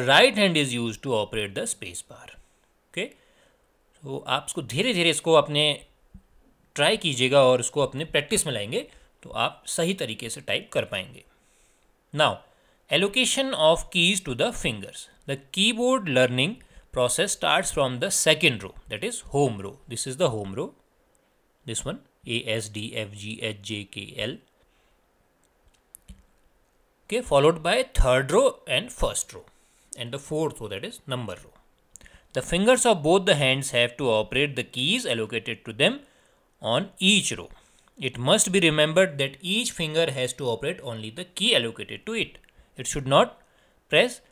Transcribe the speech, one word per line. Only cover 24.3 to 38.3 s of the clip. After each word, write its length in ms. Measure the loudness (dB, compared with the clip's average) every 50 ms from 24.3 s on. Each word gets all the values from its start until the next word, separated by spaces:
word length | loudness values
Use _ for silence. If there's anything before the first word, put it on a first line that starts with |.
| -8 -12 -16 _ _ _ _ _ _ _ _ _ _ _ _ _ _ _ _ _ _ _ _ _ _ _ _ _ _ _ _ _ -20 -20 _ -20 -20 -20 _ _ _ _ _ _ _ _ _ _ _ _ _ _ _ _ _
Okay, 160 | -6 -4 -4
followed 400 | -2 2 4 4 6 4 4 2
by 140 | 0 -2 0 0 -2 0 2 2
third 300 | 4 4 4 2 2 2
row 160 | 2 4 4 4 2 -2 -6 -4
and 240 | -4 -4 -4 -6
first 420 | -6 -4 -4 -4 -2 -4 -8 -8 -12
row, 120 | -18 -20 -20 _ _ _ _ _ _ _ _ -14 -14
and 200 | -12 -10 -10 -12
the 60 | -10 -6
fourth 340 | -4 -4 -4 -4 -4 -8
row, 80 | -10 -10
that 160 | -10 -10 -10
is 160 | -12 -14 -14 -10
number 300 | -8 -6 -6 -6 -8 -10 -12 -16
row। 100 | -20 _ _ _ _ _ _ _ _ -20 -20 -20 -20 -20 -20 _ _ -8
The 80 | -6
fingers 440 | -4 -2 -2 2 4 4 4 4 4
of 180 | 4 2 4 4
both 220 | 4 4 4 4
the 100 | 4 4
hands 360 | 4 4 2 2 2 -2 0
have 260 | 2 2 2 2 0 -2
to 120 | 0 2
operate 460 | 2 2 2 0 0 0 0 0 -2
the 80 | -6 -8
keys 420 | -6 -6 -4 -2 -2 -2 -2 -2
allocated 600 | -2 -2 -2 -2 -4 -6 -6 -6 -6 -10 -10 -12
to 80 | -12 -2
them 260 | 0 2 2 2 -2 -8 -18 _ _ _ _ _ _ _ _ _ _
on 280 | -4 -2 0 0 -2 -4 -6 0
each 320 | 2 4 4 4 2 0 -4 -8
row. 120 | -10 -14 -18 -20 _ _ _ _ _ _ _ -10
It 200 | -8 -8 -6 -2
must 340 | 2 2